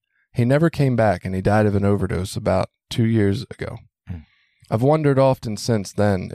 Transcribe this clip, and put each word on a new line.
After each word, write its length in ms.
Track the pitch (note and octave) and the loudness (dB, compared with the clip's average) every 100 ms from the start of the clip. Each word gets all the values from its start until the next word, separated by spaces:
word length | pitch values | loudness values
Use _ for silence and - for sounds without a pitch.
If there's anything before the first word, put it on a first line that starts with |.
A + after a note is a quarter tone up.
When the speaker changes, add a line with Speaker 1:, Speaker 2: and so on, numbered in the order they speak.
| _ _ _ | _ _ _
Speaker 1:
He 140 | - A#2+ | -2 0
never 240 | C#3+ E3 | 2 2
came 260 | - C#3 A#2 | 0 0 2
back, 300 | A2 F2+ F#2+ | 2 0 -4
and 80 | |
he 80 | F#2 | -2
died 240 | F#2+ G#2+ G#2+ | 2 2 2
of 100 | G2+ | 2
an 80 | |
overdose 520 | G2+ G2+ F#2 F2 F#2+ - | 2 0 -2 -4 -6 -4
about 340 | G#2 F#2 - _ _ | 0 0 -2 _ _
two 200 | - A2+ | -2 0
years 400 | A2+ G2+ G2 - | 2 2 0 -8
ago. 280 | - - A#2 - _ - | -12 -12 -12 -18 _ -16
Speaker 2:
Hmm. 100 | E2+ - _ _ _ _ | -14 -16 _ _ _ _
Speaker 1:
I've 140 | A2 | 0
wondered 340 | C3 D#3 D3 C3+ | 2 2 2 2
often 400 | C3+ C3 A2+ G#2 | 2 0 -4 -6
since 340 | - A2+ F#2 | -2 -2 -2
then 380 | - G#2 F#2 F#2 | -2 0 0 -4